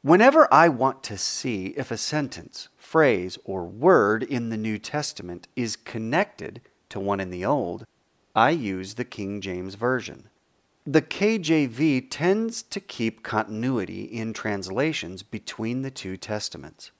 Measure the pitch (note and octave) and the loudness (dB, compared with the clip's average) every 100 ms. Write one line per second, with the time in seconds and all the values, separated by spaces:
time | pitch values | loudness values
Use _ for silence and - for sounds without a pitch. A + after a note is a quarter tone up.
0 | C3 F3 A#3+ D4+ D4+ C#3 E3+ B2+ C3 - | 6 8 8 8 8 8 6 4 0 -2
1 | - G2 - - C3+ G#2+ F#2 - C3+ A2 | -10 -6 -6 -4 -4 -4 -4 -6 -6 -6
2 | - D3+ C#3+ - D#2+ - - _ - E3 | -4 -4 -4 -8 -16 -18 -20 _ -2 4
3 | D3+ G#2 F#2 - - F#2+ F2 G2 D3+ E3+ | 6 4 -2 -8 -8 -6 -6 0 6 6
4 | G#2 A2 A#2 C3 A#2 A2+ A2 G#2+ - D3 | 6 2 0 -4 -2 -4 -2 -4 -4 -6
5 | D3 - F2+ F2 - - A#2 - - A#2 | -6 -10 -12 -12 -12 -6 -6 -6 -8 -8
6 | A2 D3 G3+ - - A2+ _ _ _ G#2 | -2 -2 -2 -6 -14 -14 _ _ _ -8
7 | G2 G2 F#2+ F2+ F#2+ C#3+ F#2 F2 - _ | -2 -2 -2 -4 -2 0 -2 -6 -12 _
8 | _ _ _ - A#2 E3 A2 F#2+ F#2+ A2 | _ _ _ 2 4 4 -2 -4 -6 -8
9 | A#2+ - G2 G#2 F#2+ F2+ F#2 G2 A#2 B2+ | -10 -6 -8 -6 -6 -6 -8 -4 -2 -2
10 | G#2 - - _ _ _ _ _ - C#3+ | -4 -16 -20 _ _ _ _ _ 2 2
11 | D3+ - G3+ A3 D#3 D#3+ C#3 A2+ D#3 C3+ | 2 -2 0 0 2 2 2 2 2 2
12 | - - E3 G3+ A3+ A3+ - - _ - | -2 -2 2 2 0 -6 -10 -12 _ -4
13 | A#2 - - A2 G#2+ G#2+ B2 B2+ F#2 F#2 | -4 -4 -4 -2 -2 -4 -2 -2 -4 -8
14 | - A2+ A2+ G#2+ A2 G2+ F2+ F#2+ D3+ D#3 | -10 -8 -8 -6 -6 -6 -4 -2 -2 -2
15 | E2+ F#2 - A2 - - A2 B2 C3+ C3+ | -8 -12 -12 -12 -12 -8 -4 -4 -6 -8
16 | F#2+ F#2 - G#2+ - D#2+ D2+ _ - _ | -10 -10 -6 -6 -6 -12 -16 _ -20 _